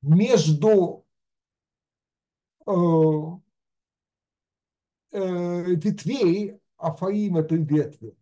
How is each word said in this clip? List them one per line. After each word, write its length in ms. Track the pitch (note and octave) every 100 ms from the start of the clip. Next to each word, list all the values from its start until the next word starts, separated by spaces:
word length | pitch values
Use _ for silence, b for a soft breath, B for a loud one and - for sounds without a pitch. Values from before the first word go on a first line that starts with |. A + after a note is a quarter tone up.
Между, 1040 | C#3 E3+ A#3 A#3 D#3 D3 G#3 G#3 F3 - _ _ _ _ _ _ _ _ _ _ _ _ _ _ _ _ -
э, 60 | F#3 F3 D#3+ D#3 D3+ D#3 F3+ _ _ _ _ _ _ _ _ _ _ _ _ _ _ _ _ _
э, 640 | G#3 F#3+ F3+ F3 F3 F3+
ветвей, 840 | F3+ G#3+ G3+ E3 C#4 F#3+ F#3 G#3 - _ _
Афаим 600 | E3 D#3 F3 G#3 G#3 E3+
этой 220 | D#3 E3
ветви 580 | D3 D3+ C#3+ - A2 _